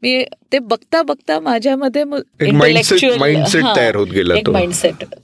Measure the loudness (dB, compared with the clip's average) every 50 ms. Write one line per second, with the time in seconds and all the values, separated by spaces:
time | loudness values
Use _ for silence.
0 | -4 -2 0 0 -2 -4 -8 _ _ -2 -2 -2 0 0 -4 -4 -4 -2 -2 -2
1 | 0 0 -4 -6 _ -4 -4 -4 -2 -2 -2 0 0 0 -2 0 -2 -2 -2 -2
2 | -4 -4 -4 -8 -8 _ _ -2 0 2 4 4 4 4 2 2 2 2 2 2
3 | 4 2 2 2 2 2 2 2 0 0 0 0 0 2 2 2 2 0 0 0
4 | -2 -2 0 -2 0 2 2 2 2 0 0 0 -2 -2 -4 -2 -2 -2 -4 -4
5 | -14 -18 -18 -18